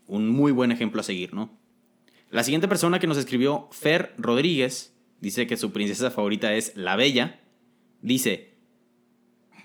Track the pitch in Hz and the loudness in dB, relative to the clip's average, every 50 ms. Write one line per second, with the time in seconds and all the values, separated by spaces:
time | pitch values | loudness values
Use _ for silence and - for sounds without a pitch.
0 | _ - 98 104 107 113 123 139 143 147 131 123 127 120 117 120 117 104 117 107 | _ -6 -4 -2 0 2 2 4 4 4 4 4 2 2 0 0 -2 -4 -4 -4
1 | 101 - 98 90 90 - - 101 110 110 - _ _ _ _ _ _ _ _ _ | -4 -4 -4 -6 -6 -8 -8 -10 -10 -10 -14 _ _ _ _ _ _ _ _ _
2 | _ _ _ _ _ - 113 117 120 135 147 160 - 190 202 165 170 170 180 185 | _ _ _ _ _ -6 -2 -2 0 2 0 0 2 2 2 2 2 2 2 2
3 | 185 160 147 143 123 - 127 120 131 139 147 - - - - - - 151 160 180 | 0 0 0 0 -2 0 0 0 2 2 0 -2 -6 -12 -8 -2 2 2 2 2
4 | 185 - - - 113 117 117 131 147 180 165 135 127 131 - - - - _ _ | 0 -2 -8 -4 -2 0 2 2 2 2 2 2 0 -2 -2 -6 -12 -16 _ _
5 | _ _ _ - - 98 - 123 117 - 117 - 110 101 - 104 104 101 101 110 | _ _ _ -8 -8 -4 -2 -2 -2 -2 -2 -2 -4 -4 -2 -2 -2 -2 -2 -2
6 | 127 120 - 110 104 101 107 101 117 107 107 113 110 - - 101 92 92 98 107 | -2 -2 0 0 0 0 0 0 0 0 0 0 -2 -4 -8 -6 -4 -2 2 2
7 | 131 143 127 120 131 175 - - _ _ _ _ _ _ _ _ _ _ _ - | 4 4 4 2 0 -2 -6 -14 _ _ _ _ _ _ _ _ _ _ _ -8
8 | - 117 127 127 - 113 92 - - _ _ _ _ _ _ _ _ _ _ _ | -2 0 0 0 2 0 -2 -4 -6 _ _ _ _ _ _ _ _ _ _ _
9 | _ _ _ _ _ _ _ _ _ _ _ - | _ _ _ _ _ _ _ _ _ _ _ -20